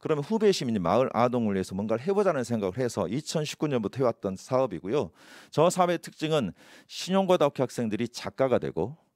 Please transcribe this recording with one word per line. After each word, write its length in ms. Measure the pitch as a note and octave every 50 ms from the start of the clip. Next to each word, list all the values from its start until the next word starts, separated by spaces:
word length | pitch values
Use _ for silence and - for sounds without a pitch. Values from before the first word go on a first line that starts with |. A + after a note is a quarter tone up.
그러면 240 | - - D#3 D3 C#3+
후배 260 | - A3 A3 A3 G3+
시민이 300 | F#3 - D3 B2 A2+ G2+
마을 280 | E2+ E2+ F#2+ A#2 C3 - -
아동을 420 | - A#2+ B2 A#2+ B2 A#2 G#2 G2
위해서 200 | F#2+ F#2 - G2
뭔가를 280 | F#2+ G#2 G#2+ A2 A2+ C3
해보자는 360 | F#3+ G3 G3+ G3+ F#3 D#3+ C3+ A#2+
생각을 360 | A2+ A#2+ A2 G2+ F#2 F2+ B2
해서 280 | C3 A#2 - G#2+ F2+ D#2+
이천십구 600 | G#2+ D3 - - - E3 D3+ - - - E3 D3
년부터 300 | C#3 A#2+ G#2+ G2 - B2+
해왔던 380 | C3+ A#2 A2 - - G2 F#2+
사업이고요. 760 | F#2 - - C3 B2+ C3 A#2 F#2 D#2 - F#2+ A#2+ D3+ A2 D#2+ - _ - - - - - -
저 200 | - C#3+ D#3 F3
사업의 280 | - F3+ F3+ F3 F3 D#3+
특징은 540 | - - - - D#3 D3+ D#3+ D3+ A#2 F2+ - - - - - - - _
신용고등학교 760 | - - - E3+ F#3 F#3+ F#3+ F3+ F3+ E3+ D3+ C#3+ - - C3
학생들이 460 | A#2+ - - A#2+ G#2+ G#2 G#2+ A#2+ A2+
작가가 500 | - - - G2 - - C3+ C3 A#2+ G2
되고 380 | - C#2 C2 D#2 F2 A#2 D#3 - _ _ _